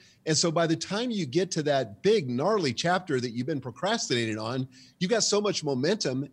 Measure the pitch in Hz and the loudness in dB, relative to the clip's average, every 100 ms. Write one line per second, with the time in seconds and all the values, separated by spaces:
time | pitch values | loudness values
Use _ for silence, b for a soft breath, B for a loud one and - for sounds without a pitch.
0 | b b - 156 170 160 165 165 - 196 | b b -2 2 2 2 2 0 -2 -4
1 | 247 214 147 151 190 165 147 139 117 101 | -2 -2 0 0 0 -2 0 0 0 0
2 | 190 220 131 120 170 220 147 117 170 180 | 2 4 2 0 2 2 0 0 2 0
3 | 180 131 123 113 131 147 127 - 185 226 | 0 -2 -2 -4 -4 -4 -6 -4 -2 -2
4 | - 123 113 107 110 131 131 b b b | 0 0 0 -2 -4 -4 -6 b b b
5 | 180 226 - 202 208 175 147 127 147 214 | 0 2 2 2 0 -2 -2 0 0 0
6 | 151 127 143 | -2 -2 -4